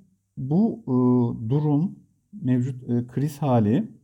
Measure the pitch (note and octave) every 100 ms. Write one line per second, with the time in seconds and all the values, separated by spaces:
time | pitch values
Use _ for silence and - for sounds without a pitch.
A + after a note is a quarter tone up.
0 | _ _ _ - C3 D#3+ A3 - - B2+
1 | B2+ B2 A#2+ B2 A2+ C#3+ D3+ C#3+ G3 -
2 | _ _ _ G#3 B2+ B2+ B2+ B2 - A#2+
3 | B2 - D3 - D3 B2 G2+ C3+ A3+ -